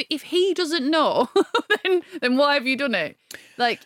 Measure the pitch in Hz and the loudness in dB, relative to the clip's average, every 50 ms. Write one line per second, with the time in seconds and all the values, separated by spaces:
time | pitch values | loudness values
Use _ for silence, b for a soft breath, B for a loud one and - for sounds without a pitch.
0 | - - 311 277 - - 311 359 359 392 339 359 359 294 320 339 254 277 320 320 | -6 -6 -8 -8 -6 -2 0 0 2 2 0 -2 -2 -2 -2 -2 -2 0 2 2
1 | 294 202 160 - 247 - - 392 - - - 466 - - 415 - - 370 370 359 | 2 2 2 0 0 2 2 0 0 2 0 -4 -2 0 -2 -2 0 0 0 0
2 | - - - 320 - 247 254 262 285 285 285 285 233 262 262 233 285 269 220 185 | -2 -6 -8 -6 -2 0 2 2 4 2 2 2 0 0 -2 -2 -2 -2 -2 -2
3 | 156 139 - B B B B B B B B - 240 233 214 - - | -4 -6 -8 B B B B B B B B -2 -2 -2 -2 -4 -4